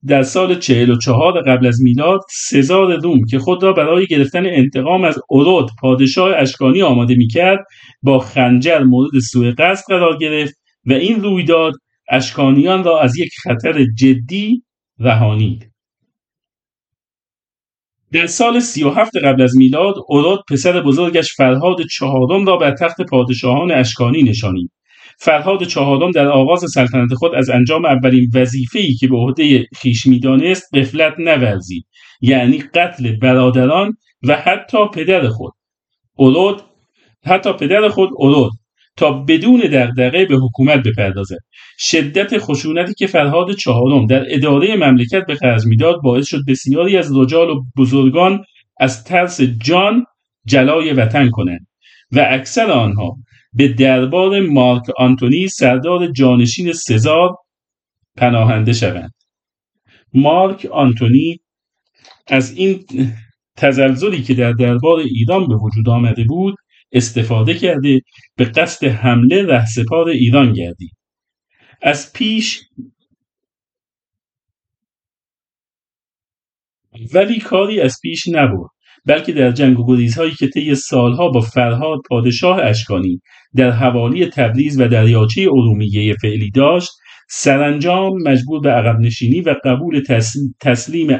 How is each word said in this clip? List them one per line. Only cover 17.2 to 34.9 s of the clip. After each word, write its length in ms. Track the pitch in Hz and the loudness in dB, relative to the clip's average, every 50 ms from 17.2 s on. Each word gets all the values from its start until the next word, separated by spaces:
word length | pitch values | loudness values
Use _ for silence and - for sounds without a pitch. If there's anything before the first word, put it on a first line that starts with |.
| _ _ _ _ _ _ _ _ _ _ _ _ _ _ _ _ _ _ | _ _ _ _ _ _ _ _ _ _ _ _ _ _ _ _ _ _
در 160 | - 156 170 170 | -4 -4 -4 -4
سال 320 | - - 240 233 240 240 | -2 0 0 0 0 0
سی 240 | 233 - - - 151 | -2 -4 -4 -2 -2
و 60 | 143 | -2
هفت 280 | 143 - 220 220 - 185 | 0 0 -2 0 -2 -2
قبل 240 | 147 139 131 131 | 0 0 2 2
از 160 | 131 127 123 131 | 2 2 4 4
میلاد، 380 | 131 127 135 151 180 202 196 - - - | 4 4 4 2 0 -2 -2 -4 -6 -2
اورود 320 | 147 143 147 170 196 196 196 - | 0 2 2 2 0 -2 -4 -4
پسر 320 | 143 135 - 180 175 180 | -6 -2 0 0 0 0
بزرگش 520 | 156 139 135 151 180 170 165 165 160 - - | 0 0 0 2 0 0 0 0 -2 -2 -2
فرهاد 460 | - 170 - 127 135 156 180 180 175 | 0 2 2 2 2 0 -2 -2 -2
چهارم 640 | 160 147 - - 160 135 139 131 127 127 175 196 202 | -6 -8 -8 -8 -6 -4 0 0 0 0 0 0 2
را 120 | 190 185 170 | 2 0 2
بر 140 | 165 143 | 2 0
تخت 300 | 135 - 175 165 170 - | 0 -2 -4 -4 -4 -6
پادشاهان 680 | 185 180 - 127 123 123 127 120 - 123 123 143 170 180 | -8 0 0 0 0 0 -2 -2 0 0 0 0 0 0
اشکانی 520 | 165 135 131 113 - - 123 120 135 160 143 | 0 0 0 -2 -2 -2 -2 0 2 2 2
نشانید. 480 | 117 104 107 110 101 92 90 87 85 _ _ _ _ _ _ - - _ _ | 2 2 -2 -4 -4 -4 -4 -6 -8 _ _ _ _ _ _ -20 -20 _ _
فرهاد 440 | - - 156 147 147 185 196 190 180 | -2 0 0 0 0 -2 -2 -2 -4
چهارم 480 | 175 - 151 139 139 139 147 165 180 | -6 -4 -2 0 0 0 0 0 0
در 160 | 175 156 143 143 | 0 0 0 2
آغاز 440 | 143 135 135 135 175 180 175 165 - | 2 2 2 2 0 -2 -2 -4 -2
سلطنت 400 | 139 127 120 123 131 123 123 131 | 0 -2 0 0 -2 -2 -2 -2
خود 220 | 120 170 165 170 | -2 -2 -2 0
از 140 | - 135 127 | -2 -2 0
انجام 360 | 123 123 127 120 156 160 170 | 2 0 2 2 0 0 0
اولین 460 | 160 139 127 127 131 127 127 123 120 117 | 0 0 2 2 2 4 4 2 2 2
وظیفه‌ای 600 | 131 127 123 123 135 127 120 - - 202 147 131 | 0 0 0 -2 -6 -6 -6 -4 -4 -2 -2 -2
که 140 | 117 - 123 | 0 0 0
به 80 | 127 | 0
عهده 500 | 117 117 135 135 - 156 147 135 120 117 - - | 0 0 -2 -2 0 2 2 2 2 2 -2 -12
خویش 300 | - - 127 117 113 - | -6 -4 -4 -2 0 2
می‌دانست 720 | 135 127 123 123 135 131 135 151 175 185 190 - _ - | 2 2 2 2 2 2 2 2 0 -2 -4 -6 _ -2
غفلت 380 | 139 - 135 - 151 160 156 156 170 | -2 -2 -2 -2 0 -2 -2 -2 -4
نورزید، 680 | 165 165 156 139 127 110 101 95 87 90 92 85 - _ _ _ - - - _ | 0 0 0 2 0 -2 -2 -4 -6 -10 -12 -12 -12 _ _ _ -20 -20 -14 _
یعنی 360 | 123 120 135 131 120 123 135 151 | 0 0 2 2 2 2 0 0
قتل 580 | - - - 170 175 175 - - 123 117 110 | -2 -4 -2 -2 -2 -2 -4 -6 -4 -4 -4
برادران 800 | 110 127 131 127 127 127 127 120 131 127 131 156 180 202 208 214 _ _ _ _ _ - | 0 2 2 4 4 4 2 2 2 2 2 2 0 0 -2 -4 _ _ _ _ _ -2
و 120 | 127 147 | -2 0
حتی 420 | - - 180 190 208 - - - 214 208 208 | 0 0 -2 -2 -2 -6 -4 0 0 0 0